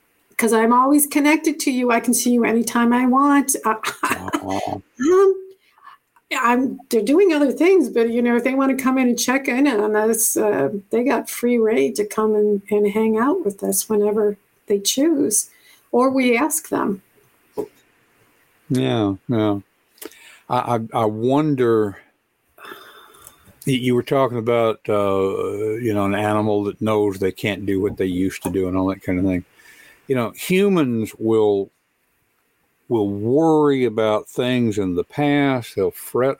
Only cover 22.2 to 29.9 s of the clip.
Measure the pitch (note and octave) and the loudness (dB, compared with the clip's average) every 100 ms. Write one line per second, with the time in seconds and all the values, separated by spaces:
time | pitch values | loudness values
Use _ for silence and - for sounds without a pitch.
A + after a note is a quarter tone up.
22.2 | _ _ _ - - - - - - - | _ _ _ -20 -20 -20 -20 -20 -20 -20
23.2 | - _ - - - C3 B2+ B2 A#2 C#3 | -20 _ -20 -12 -4 -2 0 0 0 0
24.2 | D#3+ A#2+ A2+ A#2+ A2+ G#2+ - G#2 G2+ G2 | 0 -2 0 0 0 -2 -2 0 0 0
25.2 | F#2+ G2 F#2+ G2+ A2 A2+ A#2+ G#2 G2 G2+ | 0 -2 -6 -4 -6 -4 -2 0 0 0
26.2 | G#2+ G#2+ G#2+ G#2 G2+ - G#2+ G#2+ G#2 F#2+ | 0 0 0 -2 -2 -4 -2 0 0 0
27.2 | F#2+ - A2 F#2+ G2+ F#2+ G2 - F#2+ F2+ | -4 -4 -6 -6 -4 -2 -2 -2 -4 -2
28.2 | F#2+ - F#2 F#2 F#2 F#2 F#2+ F#2+ - F#2 | -2 -4 -6 -4 -2 -2 -2 -4 -4 -2
29.2 | F#2+ F2+ - _ - - - | 0 -2 -6 _ -20 -20 -20